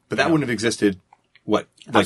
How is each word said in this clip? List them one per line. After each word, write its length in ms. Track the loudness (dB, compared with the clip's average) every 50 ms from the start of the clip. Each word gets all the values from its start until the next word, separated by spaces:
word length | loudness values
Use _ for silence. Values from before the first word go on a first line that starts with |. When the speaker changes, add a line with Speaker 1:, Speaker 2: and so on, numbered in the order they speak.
| _ -8
Speaker 1:
But 80 | -4 -2
that 60 | 0
Speaker 2:
you 40 | 0
know. 20 | 0
Speaker 1:
wouldn't 140 | 0 0 -2
have 40 | -4
existed, 460 | -2 -2 -4 -2 0 0 0 0 -2 _ _ -20 _ _ _ _ _ -6
what, 240 | -2 -2 -2 -2 _ _ _ -12 0
like, 60 | 0 2 2